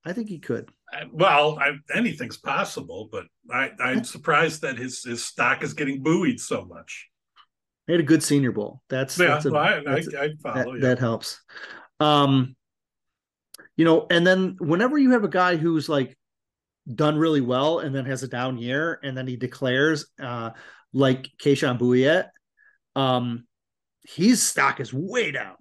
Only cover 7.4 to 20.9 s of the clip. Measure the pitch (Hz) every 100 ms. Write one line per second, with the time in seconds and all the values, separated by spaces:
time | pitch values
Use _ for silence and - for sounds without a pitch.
7.4 | _ _ _ _ - 170 147 160 - 143
8.4 | 131 107 104 - _ 131 135 170 175 151
9.4 | 147 147 175 175 143 160 165 143 151 156
10.4 | - 127 120 127 127 123 120 113 - -
11.4 | _ - - - - _ 151 147 139 135
12.4 | 127 - _ _ _ _ _ _ _ _
13.4 | _ - - - 165 160 156 170 175 185
14.4 | 185 - 165 170 254 302 262 247 196 185
15.4 | 180 170 165 160 143 143 131 _ _ _
16.4 | _ _ _ _ - 113 151 156 160 151
17.4 | 123 127 147 165 151 135 127 131 127 123
18.4 | 131 123 120 139 165 - 139 131 127 120
19.4 | 131 - 131 131 151 151 - - 135 120
20.4 | 113 - - - _